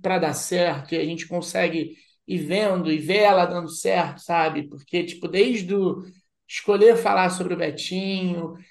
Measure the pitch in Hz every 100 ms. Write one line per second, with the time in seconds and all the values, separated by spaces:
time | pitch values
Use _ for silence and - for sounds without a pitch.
0 | 185 180 160 143 - 180 175 143 139 165
1 | 156 165 - 175 - 185 - 170 - -
2 | _ _ - 180 147 190 214 180 156 156
3 | 147 202 202 190 175 180 165 165 190 185
4 | 156 139 - 170 160 147 143 139 - 175
5 | 170 - 165 180 240 226 175 202 180 -
6 | - - _ _ - - - 202 220 185
7 | 202 196 185 180 175 170 160 - - 185
8 | 196 190 185 170 165 - -